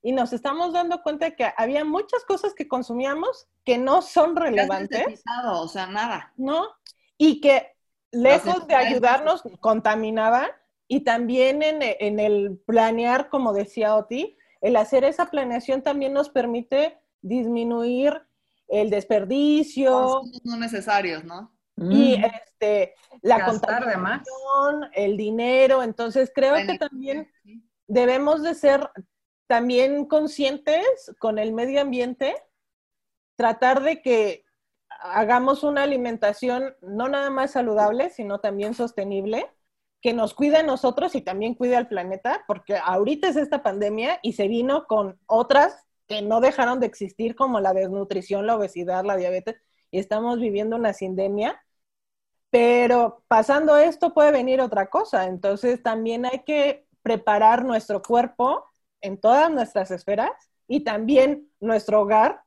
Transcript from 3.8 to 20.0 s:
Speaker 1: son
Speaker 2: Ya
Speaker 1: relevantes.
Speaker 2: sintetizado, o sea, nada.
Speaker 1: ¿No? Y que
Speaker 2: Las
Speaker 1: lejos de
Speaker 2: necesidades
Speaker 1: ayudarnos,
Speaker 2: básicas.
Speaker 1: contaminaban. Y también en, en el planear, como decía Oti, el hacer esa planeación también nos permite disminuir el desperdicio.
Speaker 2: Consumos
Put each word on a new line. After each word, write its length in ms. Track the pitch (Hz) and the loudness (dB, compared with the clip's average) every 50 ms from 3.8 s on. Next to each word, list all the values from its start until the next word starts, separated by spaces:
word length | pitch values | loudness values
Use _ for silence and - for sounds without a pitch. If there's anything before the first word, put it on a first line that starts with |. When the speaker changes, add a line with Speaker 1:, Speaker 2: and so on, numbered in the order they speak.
| 254 269 277 370 | 2 2 2 2
Speaker 1:
son 340 | 349 - - 359 302 330 339 | 2 2 2 2 2 4 2
Speaker 2:
Ya 60 | 349 | 0
Speaker 1:
relevantes. 560 | 339 294 233 202 202 190 196 190 196 202 - | 0 0 2 2 2 0 0 -4 -4 -6 -4
Speaker 2:
sintetizado, 640 | 220 302 - 214 - _ - 240 240 247 233 190 170 | -4 -4 -4 -6 -10 _ -10 -8 -6 -4 -4 -4 -4
o 60 | 165 165 | -6 -8
sea, 180 | - 202 185 | -8 -10 -10
nada. 460 | 180 196 208 220 240 214 175 - - _ | -6 -4 -4 -4 -4 -4 -8 -10 -14 _
Speaker 1:
¿No? 320 | - 262 269 294 320 370 440 - _ _ - - _ _ _ _ | -8 -4 -2 -2 -2 -4 -4 -10 _ _ -20 -20 _ _ _ _
Y 220 | _ 302 311 269 294 | _ 0 0 0 2
que 320 | - 285 269 262 - - _ _ _ _ _ _ _ _ | 4 4 4 4 2 -4 _ _ _ _ _ _ _ _
Speaker 2:
Las 100 | - 240 | -6 2
Speaker 1:
lejos 220 | 240 262 285 320 - | 6 6 6 6 4
de 60 | 330 | 0
Speaker 2:
necesidades 360 | 359 359 339 302 330 269 240 | -2 -2 0 2 2 2 2
Speaker 1:
ayudarnos, 460 | 226 262 247 220 240 247 277 302 311 349 349 - | 2 0 2 4 4 4 4 2 0 -2 -2 -4
Speaker 2:
básicas. 160 | 226 185 - | -16 -18 -4
Speaker 1:
contaminaban. 880 | - 220 220 220 220 220 214 220 220 214 220 220 220 220 233 247 285 359 - _ _ _ _ _ _ _ | 0 0 0 2 2 0 0 0 -2 -4 -2 0 0 2 2 2 0 -2 -8 _ _ _ _ _ _ _
Y 160 | 240 277 285 | -4 -2 0
también 580 | 247 233 233 240 233 247 262 254 262 269 294 302 | 0 0 0 0 -2 2 2 2 2 2 2 0
en, 140 | 311 311 311 | -2 0 -2
en 380 | 277 233 196 - 208 208 208 208 | -2 -4 -2 -2 -2 -2 -2 0
el 400 | 208 214 208 202 202 202 190 185 _ | 0 2 2 0 -2 -4 -6 -10 _
planear, 640 | - 226 226 220 226 226 226 233 240 247 262 285 285 | 0 2 4 4 4 2 0 0 0 0 0 -2 -2
como 240 | - 277 262 226 202 | -4 -2 -2 0 -2
decía 420 | 202 202 202 - 240 214 208 214 | -2 -4 -6 -4 -2 0 2 2
Oti, 420 | 214 208 214 233 262 330 440 _ _ _ _ _ _ | 0 0 -2 -8 -8 -8 -8 _ _ _ _ _ _
el 160 | - 208 247 | 0 2 2
hacer 300 | 220 214 - - 262 254 | 2 2 2 2 2 2
esa 220 | 277 320 - 349 | 2 0 0 -4
planeación 560 | 339 - 294 269 247 233 254 240 - 262 269 262 | -2 -2 -4 -4 -4 -4 -6 -4 -4 -4 -2 -2
también 280 | 302 285 285 269 269 | -2 -2 -2 -2 -2
nos 180 | 277 277 294 294 | -2 -2 -2 0
permite 680 | _ 262 254 240 233 240 240 _ 269 277 302 320 330 _ _ _ _ _ | _ -2 -2 0 -4 -6 -4 _ 0 0 0 0 -4 _ _ _ _ _
disminuir 1000 | - 190 226 254 233 226 240 233 233 233 233 233 233 240 247 247 269 294 302 320 _ _ _ _ _ _ _ _ _ | -8 -4 -4 -2 -2 -2 -2 -2 -2 -2 -2 -2 -2 -2 -2 0 0 0 0 -2 _ _ _ _ _ _ _ _ _
el 220 | _ - 208 214 220 | _ -2 0 0 0
desperdicio. 1000 | 202 202 196 - 220 208 196 185 247 277 285 294 302 302 302 302 - 254 277 262 | -2 -2 -2 0 0 0 0 0 0 0 2 2 2 2 0 -2 -2 0 2 2
Speaker 2:
Consumos 500 | 254 254 | 4 4